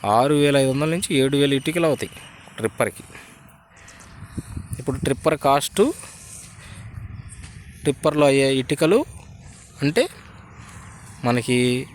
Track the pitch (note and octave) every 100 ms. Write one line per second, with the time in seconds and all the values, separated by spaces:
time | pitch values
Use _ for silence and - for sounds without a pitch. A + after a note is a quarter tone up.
0 | G2+ A2 C#3 D3 C#3+ C#3 C3+ C3 D#3 E3+
1 | - C#3+ C3+ C#3 C#3+ C#3 D#3+ E3+ E3 C3+
2 | G2+ - - - - - G#2+ - A2+ -
3 | - - - - - - _ - - -
4 | - - - - - - - - - C3
5 | - C3+ - D#3 C#3+ C#3+ - - B3 -
6 | - - - - - - - - - -
7 | - - - - - - - - - C#3
8 | D#3 D3+ D3 C#3 C3+ C3+ B2+ D3 D#3+ A3
9 | E4 - - - - - - - C#3+ F3
10 | E4 - - - - - - - - -
11 | - - B2 A#2+ A#2 B2 B2 B2 -